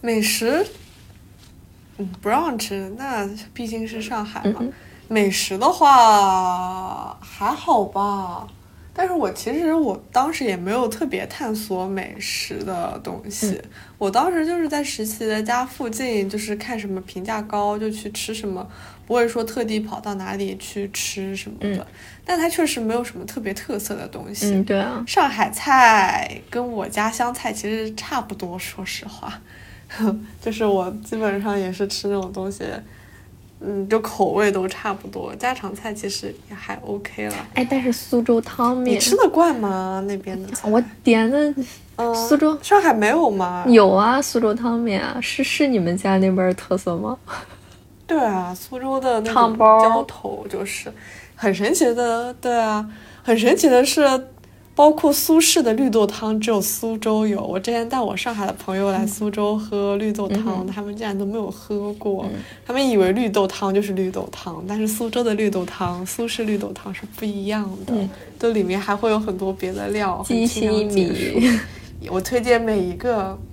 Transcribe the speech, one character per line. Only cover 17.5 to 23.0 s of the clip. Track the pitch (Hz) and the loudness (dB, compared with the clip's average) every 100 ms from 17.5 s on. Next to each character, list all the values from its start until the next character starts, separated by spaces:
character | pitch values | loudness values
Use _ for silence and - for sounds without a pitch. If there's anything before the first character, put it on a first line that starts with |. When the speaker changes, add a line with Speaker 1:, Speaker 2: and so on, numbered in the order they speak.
| 208 208 208 | -2 -2 -2
Speaker 1:
就 | 214 | -4
去 | 214 208 | -6 -10
吃 | 214 - 220 | -10 -8 -6
什 | 208 | -6
么， | 185 - - - - - | -8 -10 -16 -20 -20 -2
不 | 240 | 2
会 | 233 | 2
说 | 233 | 0
特 | 220 247 | -4 -4
地 | 220 214 | -2 -2
跑 | 214 - | -4 -8
到 | 214 | -8
哪 | 196 190 196 | -6 -6 -6
里 | 196 190 | -6 -6
去 | - 202 196 | -10 -8 -8
吃 | 202 - - 190 190 | -6 -8 -6 -8 -8
什 | 208 | -10
么 | 214 | -8
的。 | 202 190 | -4 -4
Speaker 2:
嗯。 | - - - - - | -8 -18 -20 -16 -4
Speaker 1:
但 | 359 | 0
它 | 339 | 0
确 | 339 320 | 2 0
实 | - | 0
没 | 226 | -2
有 | 233 | -2